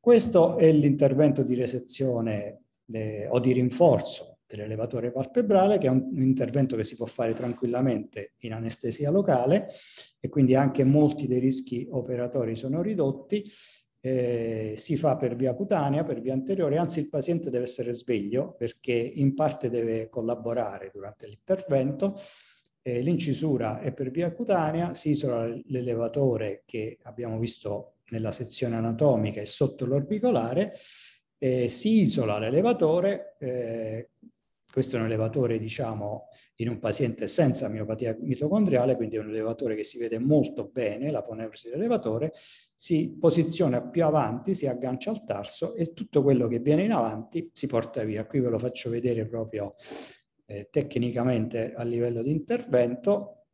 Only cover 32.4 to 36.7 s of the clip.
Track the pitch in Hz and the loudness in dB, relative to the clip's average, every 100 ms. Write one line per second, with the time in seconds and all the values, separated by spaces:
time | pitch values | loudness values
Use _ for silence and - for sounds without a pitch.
32.4 | 110 139 220 247 160 165 190 196 - - | 2 2 4 4 4 4 2 -2 -6 -10
33.4 | 135 127 117 113 110 110 - _ - _ | -6 -4 -4 -6 -6 -8 -10 _ -20 _
34.4 | _ _ _ - 123 123 113 110 110 123 | _ _ _ -2 -2 0 0 0 0 0
35.4 | 123 113 110 - 117 107 101 107 - - | 0 0 -4 -6 -6 -4 -6 -10 -14 -20
36.4 | _ _ 113 | _ _ -6